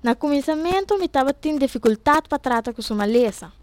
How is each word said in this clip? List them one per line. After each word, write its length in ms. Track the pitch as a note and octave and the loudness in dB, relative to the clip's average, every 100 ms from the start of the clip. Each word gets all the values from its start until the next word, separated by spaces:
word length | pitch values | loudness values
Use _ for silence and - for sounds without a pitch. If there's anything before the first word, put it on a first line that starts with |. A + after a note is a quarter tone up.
Na 120 | A#3 | 0
comenzamiento 800 | A#3 D4+ C#4+ C#4 D#4 E4 F#4 F#4+ G4+ | 0 2 0 0 -2 0 -2 0 -2
mi 120 | F4 | 0
taba 260 | C#4 C4 | 0 0
tin 240 | C#4 D#4 D4+ | -2 -2 0
dificultad 640 | C4+ A#3 A3 G#3+ - D4+ D#4 | 0 2 0 2 2 2 2
pa 100 | C#4+ | -4
trata 340 | C4 A#3 A3+ | 0 -2 -2
con 100 | A#3 | -8
su 120 | A3+ | -6
maleza. 580 | G#3 G3+ A#3 A#3 F#3+ E3 - | -2 0 0 0 -2 -16 -20